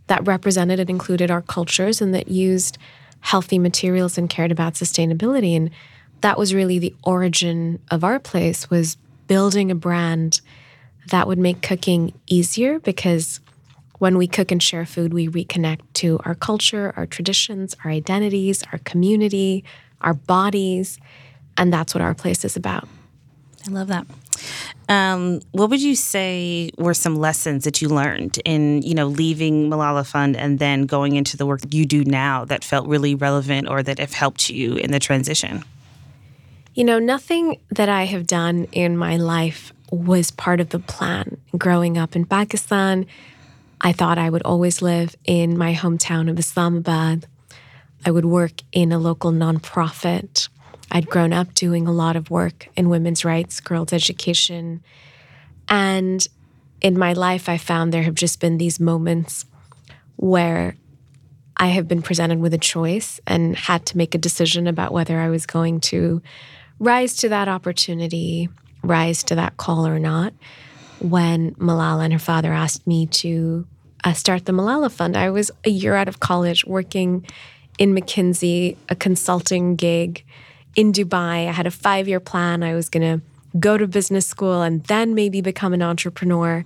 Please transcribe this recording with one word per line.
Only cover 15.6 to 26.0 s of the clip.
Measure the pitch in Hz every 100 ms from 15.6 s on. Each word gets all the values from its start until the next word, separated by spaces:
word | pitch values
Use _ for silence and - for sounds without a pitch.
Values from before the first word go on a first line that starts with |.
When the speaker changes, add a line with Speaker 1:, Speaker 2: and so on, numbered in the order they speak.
| 165 156 -
Speaker 1:
to | - 170 160 -
our | 165
culture, | - 214 - 214 202 -
our | 165
traditions, | - 180 196 - 202 190 - 160
our |
identities, | 156 151 190 208 196 190 196 -
our | -
community, | - 175 180 214 214 196 190 190 - - - _
our | 165
bodies. | 151 - 185 196 202 190 185 190 - - - - - - -
And | 180
that's | 170 165 185
what |
Our | 175
Place | 170 180 180
is | - -
about. | 180 - - - - _ _ _ _ - -
Speaker 2:
I |
love | 190 190
that. | 180 175 - - - - - - - -
Um, | 202 190 185 180 175 -
what | 190 214
would | 269
you | 285
say | 262